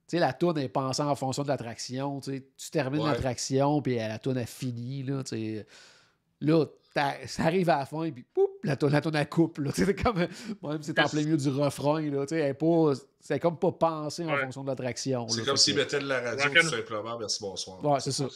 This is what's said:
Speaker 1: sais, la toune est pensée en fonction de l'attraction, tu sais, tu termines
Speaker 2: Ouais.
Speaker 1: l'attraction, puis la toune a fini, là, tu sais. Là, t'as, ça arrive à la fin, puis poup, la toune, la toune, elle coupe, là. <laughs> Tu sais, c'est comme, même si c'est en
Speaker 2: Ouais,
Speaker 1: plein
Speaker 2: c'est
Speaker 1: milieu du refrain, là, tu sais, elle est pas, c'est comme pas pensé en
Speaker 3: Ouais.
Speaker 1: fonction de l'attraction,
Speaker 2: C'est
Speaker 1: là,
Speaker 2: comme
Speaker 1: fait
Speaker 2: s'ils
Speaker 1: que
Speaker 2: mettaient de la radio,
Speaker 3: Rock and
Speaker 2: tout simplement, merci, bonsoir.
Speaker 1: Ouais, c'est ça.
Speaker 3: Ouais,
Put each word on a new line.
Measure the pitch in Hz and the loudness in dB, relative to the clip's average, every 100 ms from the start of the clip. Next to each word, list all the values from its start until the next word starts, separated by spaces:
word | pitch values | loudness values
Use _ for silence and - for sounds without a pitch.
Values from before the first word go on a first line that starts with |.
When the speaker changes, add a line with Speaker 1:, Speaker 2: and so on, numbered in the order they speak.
| - | -4
Speaker 1:
sais, | 165 | 2
la | 147 | 2
toune | - 175 156 | 2 2 2
est | 127 | -2
pensée | 143 131 131 | -2 0 0
en | 147 135 | 0 0
fonction | 131 127 | 0 -2
de | 143 | -2
l'attraction, | 131 117 110 - 127 139 139 | -2 -4 -10 -8 -4 -4 -6
tu | 139 | -6
sais, | 135 131 - | -8 -10 -16
tu | - | -4
termines | 160 131 151 | -2 0 0
Speaker 2:
Ouais. | 151 | 0
Speaker 1:
l'attraction, | 120 127 117 - 131 139 147 | 0 0 -2 0 2 4 2
puis | 131 120 | 2 0
la | 110 110 | -2 -4
toune | 139 127 | -2 -2
a | 113 | -4
fini, | - 131 117 120 139 | -6 -6 -6 -8 -6
là, | 131 139 | -4 -4
tu | 131 113 | -4 -4
sais. | 110 107 - - - - _ _ _ _ | -4 -6 -10 -20 -20 -20 _ _ _ _
Là, | 143 165 135 - _ 151 | 4 4 2 -4 _ -2
t'as, | 139 139 127 | 0 -2 -8
ça | - | -2
arrive | 165 185 170 | 2 4 4
à | 147 | 2
la | 135 | 0
fin, | 156 165 | -4 -6
puis | 123 - | -6 -4
poup, | 370 392 - | 2 2 2
la | - 135 | -2 2
toune, | 143 | 4
la | 147 | 4
toune, | 160 151 | 2 0
elle | 143 | 0
coupe, | 170 160 165 | 2 2 0
là. | 135 | -4
<laughs> | - | 0
Tu | |
sais, | 185 | 0
c'est | - | 2
comme, | 254 185 | 0 0
même | 175 | -2
si | - - 208 | -4 -12 -10
c'est | |
en | 147 | -6
Speaker 2:
Ouais, | 156 | -6
Speaker 1:
plein | 151 151 147 | -2 0 2
Speaker 2:
c'est | 147 | 2
Speaker 1:
milieu | 151 156 | 2 2
du | 139 | 2
refrain, | 135 143 - 139 156 151 | 2 0 0 0 0 0
là, | 139 139 | -2 -2
tu | |
sais, | 160 | 0
elle | 139 | 0
est | 135 | 0
pas, | 160 165 156 123 - _ | 2 4 4 2 -4 _
c'est | - 139 | -4 0
comme | 170 160 | 0 2
pas | 180 | 0
pensé | - 165 156 151 - | 2 0 0 -6 -6
en | 165 | -2
Speaker 3:
Ouais. | 143 | -2
Speaker 1:
fonction | 131 135 | -2 -4
de | 135 | -6
l'attraction, | 131 127 117 135 123 117 | -4 -4 -4 -2 -2 0
Speaker 2:
C'est | 113 | -2
Speaker 1:
là, | 117 | 0
Speaker 2:
comme | 135 | 2
Speaker 1:
fait | |
Speaker 2:
s'ils | - 143 | 4 2
Speaker 1:
que | |
Speaker 2:
mettaient | 127 143 | 0 -2
de | 139 | -2
la | 127 | -2
radio, | 120 123 143 | -2 -2 2
Speaker 3:
Rock | 165 | 4
and | |
Speaker 2:
tout | 165 117 | 4 0
simplement, | 107 107 110 117 | -4 -6 -6 -6
merci, | 101 - | -6 -4
bonsoir. | 101 90 - 92 147 | -6 -8 -12 -4 0
Speaker 1:
Ouais, | 139 | 0
c'est | 139 | 0
ça. | 131 | -4
Speaker 3:
Ouais, | 131 | -4